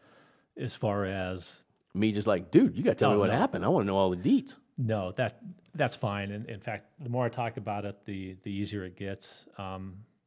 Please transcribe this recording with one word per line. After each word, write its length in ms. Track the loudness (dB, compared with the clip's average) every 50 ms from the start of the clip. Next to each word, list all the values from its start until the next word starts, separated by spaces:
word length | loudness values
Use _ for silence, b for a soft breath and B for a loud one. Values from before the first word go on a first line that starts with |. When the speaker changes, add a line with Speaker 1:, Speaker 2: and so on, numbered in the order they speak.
| b b b b b b b b b b -10
Speaker 1:
As 160 | -8 -6 -6 -4
far 300 | -2 -2 0 0 0 0
as 580 | -2 -2 -2 -4 -4 -4 -6 -10 -12 -14 -16 -20 _ _ _ _ _ -2
Speaker 2:
Me 180 | 2 2 2
just 160 | 2 2 2
like, 240 | 2 2 2 2 6
"Dude, 240 | 6 8 8 6 2
you 80 | 2 2
gotta 120 | 2 4
tell 160 | 4 4 4
me 40 | 6
Speaker 1:
Oh, 40 | 6
Speaker 2:
what 80 | 6
Speaker 1:
no. 100 | 4 4
Speaker 2:
happened. 260 | 4 2 2 0 0 2
I 60 | 2
wanna 160 | 4 4 4
know 100 | 4 4
all 140 | 4 4 4
the 80 | 2
deets." 420 | 2 2 4 4 2 2 -2 -14 -18 _ _ -6
Speaker 1:
No, 360 | -4 0 0 0 0 -2 -4 -2
that, 280 | -2 -2 -2 -2 -8 -18 -18 -18 -18 _ _ -2
that's 200 | -2 -2 -2 -2
fine. 340 | -2 -2 -2 -2 -2 -4 -6
And 140 | -6 -8 -8 -10
in 100 | -12 -10
fact, 240 | -8 -8 -8 -8 -10 _ _ -12
the 80 | -8
more 160 | -4 -2 0 0
I 40 | -2
talk 260 | -2 -2 -4 -4 -4
about 300 | -6 -6 -6 -6 -4 -6
it, 180 | -8 -10 -10 -10
the, 320 | -10 -8 -8 -8 -10 -12 -10 -8
the 80 | -6
easier 320 | -4 -4 -4 -4 -4 -8 -8
it 140 | -8 -10
gets. 480 | -10 -8 -8 -8 -10 -12 -14 -14 -16 -18 -18 -14
Um, 460 | -12 -10 -10 -8 -10 -10 -12 -14 -16 -20 _ _ _ _